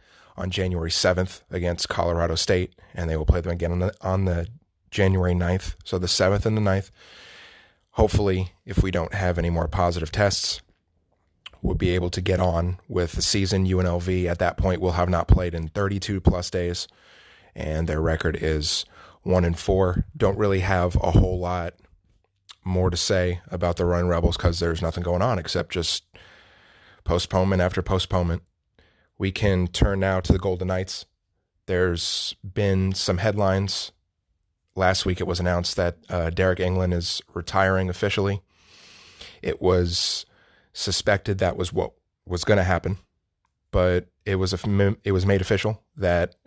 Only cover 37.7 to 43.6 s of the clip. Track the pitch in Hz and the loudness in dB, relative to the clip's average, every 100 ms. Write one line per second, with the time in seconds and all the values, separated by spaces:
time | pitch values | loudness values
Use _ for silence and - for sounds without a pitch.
37.7 | 95 92 90 104 104 98 101 - _ _ | 2 0 -2 -2 0 -2 -2 -8 _ _
38.7 | - - - - - - - - - 90 | -20 -20 -20 -20 -20 -20 -10 -8 -2 2
39.7 | 90 87 87 - - - _ _ _ _ | 2 2 0 -2 -4 -8 _ _ _ _
40.7 | - - - - 101 - 95 92 - 90 | -8 -2 0 2 0 0 0 0 -2 -4
41.7 | - - _ _ _ - 87 - 101 90 | -2 -4 _ _ _ -8 -2 2 4 4
42.7 | 85 - 95 _ _ _ _ _ _ | 0 -2 -8 _ _ _ _ _ _